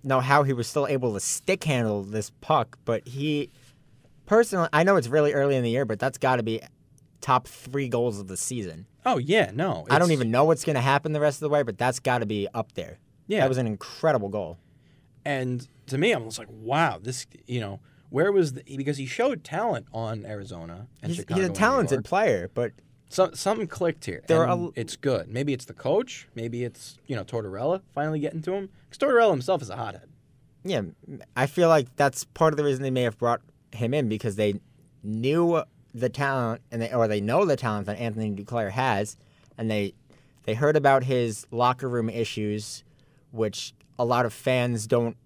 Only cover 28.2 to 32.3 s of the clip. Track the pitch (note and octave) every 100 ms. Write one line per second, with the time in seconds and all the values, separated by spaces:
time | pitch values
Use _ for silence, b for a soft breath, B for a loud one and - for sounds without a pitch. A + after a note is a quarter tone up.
28.2 | D3 D#3+ D#3 G3 F#3+ b b - C#4 A#3+
29.2 | A3+ D3 B2+ F3+ A#2+ G2+ A2+ G2 - -
30.2 | _ _ _ _ F#3 D#3 F2+ - - -
31.2 | - - C3 - E3+ D#3+ B2 - C#3+ -
32.2 | -